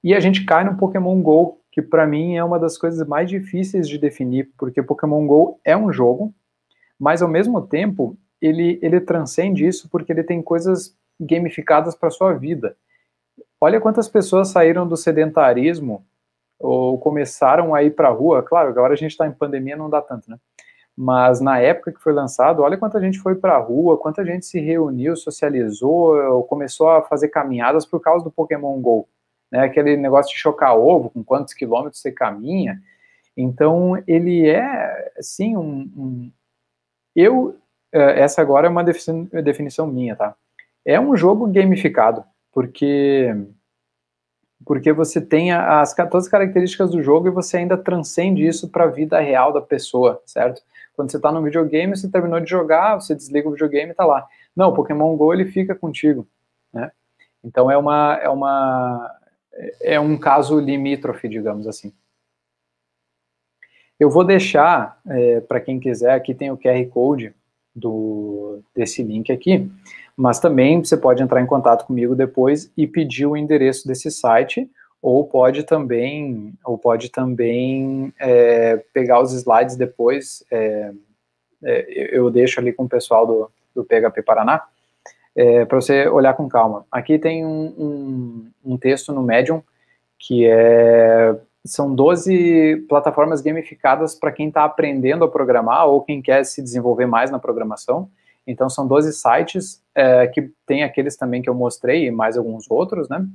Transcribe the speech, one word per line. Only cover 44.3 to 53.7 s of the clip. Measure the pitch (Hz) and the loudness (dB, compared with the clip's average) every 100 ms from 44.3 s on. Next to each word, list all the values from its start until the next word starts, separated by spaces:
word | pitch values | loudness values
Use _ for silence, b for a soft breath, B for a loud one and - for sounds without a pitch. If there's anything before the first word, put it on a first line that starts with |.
| _ _ _ - | _ _ _ -6
porque | 135 156 | 0 2
você | 151 160 180 | 2 0 -2
tem | - 156 175 | 0 0 0
a-, | 170 - 151 | 0 2 2
as | 147 | 2
ca-, | - 170 | 0 0
todas | 180 185 | -2 0
as | |
características | 208 196 190 180 - 185 | 0 2 0 -2 -2 -2
do | 170 | 0
jogo | 139 156 180 | 2 4 2
e | |
você | 180 175 180 | -2 -4 -4
ainda | 175 185 | -2 -2
transcende | 185 180 156 - 185 180 160 | -2 -4 -4 -4 0 0 0
isso | 160 170 | -2 -6
pra | - 165 | 0 0
vida | 131 156 160 | 0 -2 0
real | 143 131 135 | 2 2 2
da | 147 | 0
pessoa, | - 131 - 127 123 113 _ | -4 -6 -2 2 2 0 _
certo? | 127 120 123 b b b - | -2 -2 -4 b b b -10
Quando | 139 | -8
você | - | -2
tá | 151 | -2
no | 160 | -2
videogame, | 151 165 156 151 185 190 | -2 -2 0 -2 -2 -6
você | 190 | -4
terminou | 190 170 165 | -4 -2 -4
de | 165 | -2
jogar, | 180 156 160 202 202 | -4 0 2 2 -2
você | - | -4
desliga | 147 135 143 151 | -8 -4 -4 -4
o | |
videogame | 143 151 | -4 -2